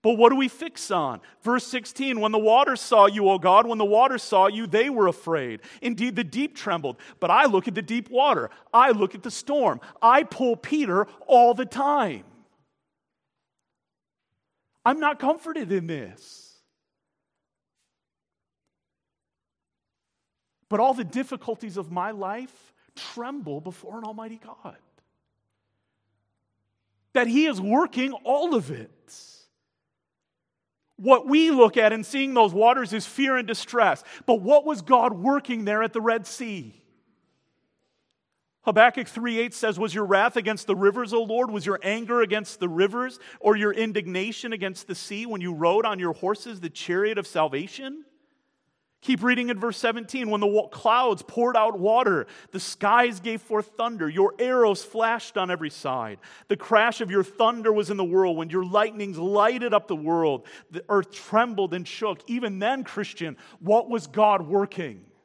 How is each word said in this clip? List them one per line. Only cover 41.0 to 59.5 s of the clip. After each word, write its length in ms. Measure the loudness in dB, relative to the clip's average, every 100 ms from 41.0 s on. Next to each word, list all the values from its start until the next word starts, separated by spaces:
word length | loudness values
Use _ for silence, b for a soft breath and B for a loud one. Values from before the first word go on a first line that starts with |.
| -4
O 80 | -4
Lord? 280 | -2 -2 -2
Was 140 | -4
your 160 | -6 -4
anger 380 | -4 -6 -2 0
against 400 | 0 -2 -6 -8
the 80 | -6
rivers, 500 | 0 0 0 -8 -10 B B
or 160 | 0 2
your 160 | 0
indignation 800 | -2 -4 -4 -6 -6 -6 -8 -10
against 360 | -8 -8 -10 -14
the 60 |
sea 300 | -14 -10 -12
when 160 | -8 -8
you 140 | -8
rode 320 | 0 2 2 0
on 120 | -2
your 140 | -6
horses 480 | -4 -4 -6 -8 -12
the 80 | -12
chariot 480 | -12 -4 -2 -2 -4
of 100 | -4
salvation?" 800 | -2 -2 -2 -8 -14 -14 -16 -20 _ _ _ _ _ _ _ _ _
Keep 200 | -4 -2
reading 260 | 0 0 -2
in 100 | -4
verse 200 | -6 -2
seventeen. 500 | -4 -4 -8 -8 -4
"When 140 | 0
the 40 | 0
wa-, 220 | 0 -2
clouds 540 | -4 0 2 2 -2
poured 340 | -6 -2 0 2
out 220 | 2 0
water, 480 | 2 2 2 0 -4 B B
the 100 | -12
skies 580 | -12 -4 2 4 2 -2
gave 220 | -8 -8
forth 280 | -4 -4 -4
thunder, 420 | -6 -6 -4 -4
your 240 | 2 0 2
arrows 460 | 0 4 4 2
flashed 540 | -6 -2 0 -2 -4 -4
on 120 | -4
every 200 | -4 -6
side. 500 | -8 -6 -6 -6 -12 B B B
The 100 | -6
crash 420 | 2 4 4 -2
of 100 | -2
your 140 | -2
thunder 480 | -2 0 0 2 0
was 160 | 0 0
in 80 | -4
the 80 |
whirlwind, 480 | 0 2 2 0 -4
your 100 | -4
lightnings 540 | 0 0 0 -4 -10 -6
lighted 560 | -2 2 2